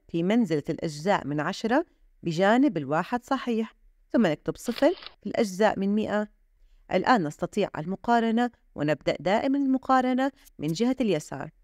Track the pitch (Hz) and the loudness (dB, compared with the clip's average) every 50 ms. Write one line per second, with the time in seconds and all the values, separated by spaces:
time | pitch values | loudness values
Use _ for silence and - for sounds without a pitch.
0 | _ _ - 165 170 185 214 240 233 165 160 147 - - 160 - - 165 147 147 | _ _ -4 -2 0 2 2 2 2 2 0 -2 -2 -4 -6 -4 -6 -8 -6 -4
1 | 151 196 196 170 - 139 147 151 147 170 190 - - 226 240 294 349 _ _ _ | 0 0 0 0 0 -2 -2 -2 -2 -4 -4 -4 -2 0 0 0 0 _ _ _
2 | _ _ _ _ - - 160 160 190 196 226 247 277 302 180 160 143 127 147 160 | _ _ _ _ -6 -4 0 2 4 4 6 6 4 2 2 0 -4 -2 -2 -2
3 | 175 - 247 240 - - 277 254 - 247 233 220 226 - - _ _ - _ _ | -2 -2 -4 -6 -4 -4 -4 -4 -2 -2 -2 -2 -2 -4 -8 _ _ -20 _ _
4 | _ _ - 262 220 170 151 - - - 156 - - - 233 - 277 302 381 - | _ _ 2 2 2 2 2 -2 -4 -8 -8 -6 -6 -8 -2 2 2 2 2 0
5 | - - - _ - 202 - - 233 196 180 175 220 208 - - 196 196 208 214 | -8 -20 -18 _ -10 -6 -2 -2 -2 -2 0 2 2 2 2 0 -2 -2 0 -2
6 | 214 - 202 208 214 214 _ _ _ _ _ _ _ _ _ _ _ - - 190 | -2 -2 -2 -2 -4 -4 _ _ _ _ _ _ _ _ _ _ _ -2 -2 0
7 | - - 233 220 165 143 151 - 180 165 - 214 190 - - - 165 170 190 - | 4 4 4 4 2 -2 -4 -6 -8 -6 -2 -2 -2 -2 -4 -6 -6 -6 -6 -6
8 | - - 240 233 226 226 220 233 247 240 - _ _ _ - - 143 147 151 143 | 0 0 2 2 2 2 0 0 0 -2 -4 _ _ _ -8 -4 -2 -2 -2 -2
9 | - - 139 - 147 175 196 226 - 269 269 285 277 262 262 262 - - 262 262 | -2 -2 -2 -2 0 0 0 2 2 0 0 0 0 0 0 0 0 2 2 2
10 | 254 254 254 254 262 277 - _ - - _ - 143 156 165 156 233 247 262 - | 2 2 0 0 0 -2 -4 _ -20 -20 _ -6 -4 -4 -2 0 0 0 0 0
11 | 262 214 175 151 - - 147 135 139 156 - _ | 0 0 0 -2 -2 -6 -10 -10 -12 -12 -14 _